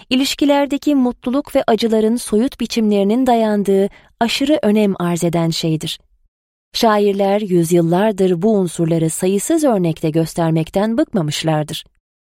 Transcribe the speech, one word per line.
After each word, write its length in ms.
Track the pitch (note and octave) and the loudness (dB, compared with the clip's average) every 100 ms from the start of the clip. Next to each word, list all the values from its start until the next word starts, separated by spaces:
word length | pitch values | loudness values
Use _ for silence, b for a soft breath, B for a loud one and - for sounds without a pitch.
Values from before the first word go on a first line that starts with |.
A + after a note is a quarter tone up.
| B | B
ilişkilerdeki 840 | B3+ C#4 - C#4+ C#4+ C#4+ C#4 - | -2 -2 -2 0 2 0 -2 0
mutluluk 640 | C#4+ B3 - B3+ C4+ - C4+ | 0 0 -2 -4 -4 -2 -2
ve 80 | - | 0
acıların 500 | A3 A3+ A3 A3 A#3+ | 0 2 2 0 -2
soyut 440 | - G#3+ C4 - | -2 -2 -2 -4
biçimlerinin 640 | A#3 - G#3+ G3+ G3 A#3 B3+ | -6 -2 0 2 2 2 2
dayandığı 640 | A#3 A3 G#3 G3 G3 G3 b b _ | 2 2 0 2 2 0 b b _
aşırı 380 | A#3 - C#4 D4+ | -4 -2 0 2
önem 320 | G#3 G#3 G#3 F#3+ | 2 2 2 0
arz 260 | F3 E3+ | -2 -2
eden 260 | E3+ E3+ E3 | -2 0 -2
şeydir. 480 | E3 E3 D#3 D#3+ - _ _ _ _ _ _ _ | -2 -2 -2 -4 -10 _ _ _ _ _ _ _
Şairler 680 | - A#3 G#3 G#3 G3 G3 G3+ | 0 2 2 2 2 0 0
yüzyıllardır 1040 | G#3 F3+ E3 F3 E3 F3 A3 F#3+ F#3+ F3 | 0 0 2 2 2 2 0 0 0 2
bu 140 | G#3 G#3+ | 2 2
unsurları 540 | F3+ - D#3+ E3 D#3+ | 0 -2 0 0 0
sayısız 540 | - F#3 G3 - D#4+ | -2 -2 -2 0 0
örnekte 460 | D4 G#3 E3+ D#3 D#3+ | 2 2 0 -2 -2
göstermekten 880 | D#3+ E3 - E3 D#3+ D#3+ G3 G#3+ A3+ | -2 -2 -2 0 0 0 -2 -2 0
bıkmamışlardır. 840 | D#4+ G3+ D3+ - D#3+ D3+ D3+ D#3+ - _ _ _ | -2 -2 -4 -4 -2 -2 -4 -8 -14 _ _ _